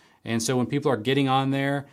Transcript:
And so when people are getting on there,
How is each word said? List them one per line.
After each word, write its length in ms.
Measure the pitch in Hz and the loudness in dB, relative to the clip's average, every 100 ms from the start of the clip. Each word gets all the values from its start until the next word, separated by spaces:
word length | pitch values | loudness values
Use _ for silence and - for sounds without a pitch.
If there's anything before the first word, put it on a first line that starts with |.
| _ _ 110 | _ _ -6
And 160 | 113 | -2
so 160 | 113 127 | 0 0
when 80 | 120 | 0
people 260 | 143 143 | 0 0
are 60 | 117 | 0
getting 320 | 107 135 135 | 0 2 2
on 220 | 135 135 | 2 0
there, 340 | 139 139 143 139 | 0 -2 -4 -6